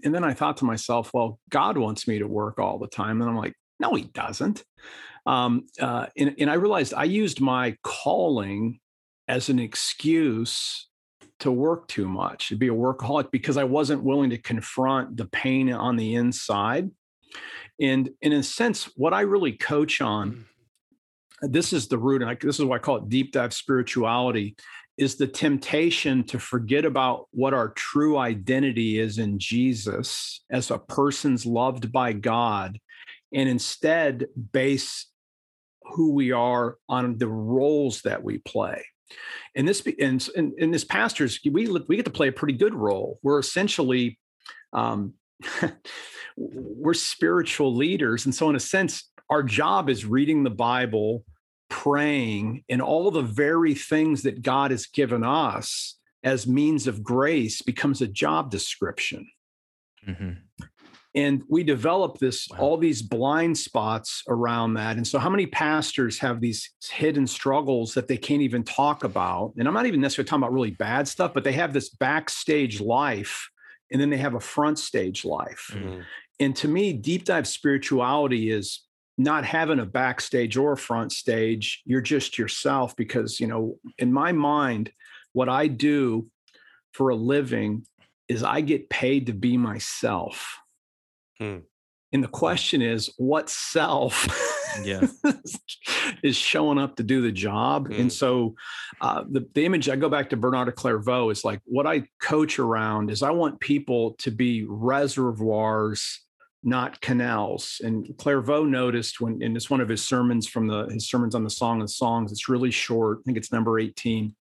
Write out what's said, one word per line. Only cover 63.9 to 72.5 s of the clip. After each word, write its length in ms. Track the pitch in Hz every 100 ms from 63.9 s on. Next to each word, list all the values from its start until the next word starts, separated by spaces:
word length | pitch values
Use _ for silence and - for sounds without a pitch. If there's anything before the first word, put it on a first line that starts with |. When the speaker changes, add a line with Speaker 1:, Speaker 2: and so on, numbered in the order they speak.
| 110 - - -
Speaker 1:
around 480 | 120 120 117 117 110
that. 220 | 110 113
And 100 | 117
so 100 | -
how 140 | 175
many 160 | 196 185
pastors 720 | - 151 156 151 - 123 104
have 200 | 131 117
these 320 | 117 104 - - -
hidden 340 | - 151 147 127
struggles 720 | - 139 139 139 127 113 -
that 120 | 123
they 100 | 127
can't 260 | - 147
even 200 | 135 120
talk 400 | 113 - 143 147
about? 500 | 127 95 90 90 113 -
And 100 | 127
I'm 60 |
not 140 | 202 247
even 120 | 160
necessarily 280 | 135 - 143
talking 160 | 151
about 100 | 123
really 180 | 131 113
bad 360 | 90 101 127 139
stuff, 260 | - 180
but 100 | 139
they 100 | 143
have 200 | 135 170
this 160 | 139 -
backstage 920 | - 160 151 156 - -